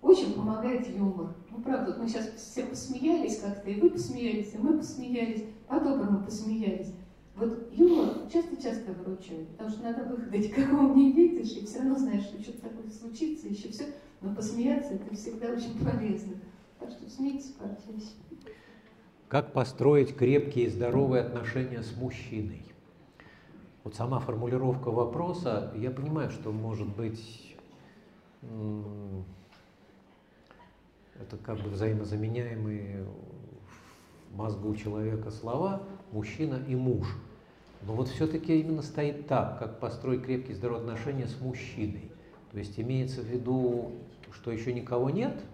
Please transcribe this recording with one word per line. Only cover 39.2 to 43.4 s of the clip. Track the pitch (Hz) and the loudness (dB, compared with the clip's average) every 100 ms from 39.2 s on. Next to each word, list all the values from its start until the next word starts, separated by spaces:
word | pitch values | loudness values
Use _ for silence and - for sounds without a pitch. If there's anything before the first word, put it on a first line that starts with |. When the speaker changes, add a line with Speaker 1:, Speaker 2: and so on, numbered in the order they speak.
| - | 0
Speaker 2:
так, | 131 101 - | 2 2 -2
как | 113 - | -8 -6
построить | 117 - 127 123 | -6 -4 0 0
крепкие | 123 127 127 | 0 -2 -2
и | 98 | -6
здоровые | 123 117 | -4 -2
отношения | 117 113 143 135 117 | -4 -6 -4 -4 -4
с | - | -6
мужчиной. | 131 123 - - 104 95 - - - - - | -6 -6 -10 -6 -6 -6 -12 -18 -20 -20 -14
То | 101 | -10
есть | 101 - | -10 -6
имеется | 117 131 127 127 | -2 0 -2 -4
в | 110 | -4
виду, | 123 | -4